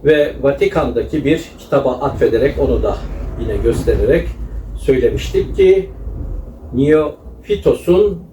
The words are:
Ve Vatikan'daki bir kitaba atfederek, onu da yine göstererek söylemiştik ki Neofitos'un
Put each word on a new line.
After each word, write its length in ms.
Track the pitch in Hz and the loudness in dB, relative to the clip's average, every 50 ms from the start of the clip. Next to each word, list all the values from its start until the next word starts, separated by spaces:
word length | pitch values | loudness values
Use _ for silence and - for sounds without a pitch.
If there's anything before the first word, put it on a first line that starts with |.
| 147 | 4
Ve 300 | 143 151 151 143 143 - - | 4 4 4 2 0 -2 -2
Vatikan'daki 840 | - 139 139 - 202 190 - 165 147 123 113 117 110 - - 151 120 | 0 0 2 2 0 0 2 0 -2 0 -2 -4 -4 -2 -4 -2 0
bir 160 | 139 165 - - - - - | 2 0 0 -2 -10 -16 -20
kitaba 320 | - - - 139 135 131 | -6 0 0 0 2 0
atfederek, 680 | 123 - 143 139 - - 123 107 110 110 127 143 - - | -2 -2 -4 -4 -2 2 0 2 2 2 2 2 2 0
onu 240 | 143 123 - - - | 0 0 2 0 0
da 140 | 208 - - - - - - - - - - | -2 -2 -4 -6 -10 -8 -8 -8 -8 -6 -6
yine 160 | - 110 107 | -6 -4 -4
göstererek 720 | 101 104 117 123 - - 156 - - - 113 147 175 170 - - - - - - - - - - - | 0 0 0 0 0 0 0 0 2 2 2 2 2 0 -2 -8 -8 -10 -10 -8 -10 -10 -10 -12 -6
söylemiştik 760 | - - - - - - - - - - - 381 - - - | 0 0 2 2 4 2 2 0 -2 -2 -2 -2 -2 -2 2
ki 340 | - 190 185 381 392 381 - - - - - - - - - - - - - - - - - - | 4 6 6 6 4 2 -4 -10 -12 -12 -10 -8 -8 -8 -8 -8 -8 -10 -12 -16 -18 -16 -6 -2
Neofitos'un 1500 | 123 135 147 156 156 151 147 - - - - - - - - 208 202 - - - - - - 175 - 427 415 403 - - - | 0 2 4 4 2 2 0 -6 -10 -18 -20 -20 -20 -4 -4 -4 0 2 0 0 0 2 2 4 4 4 2 0 -4 -12 -18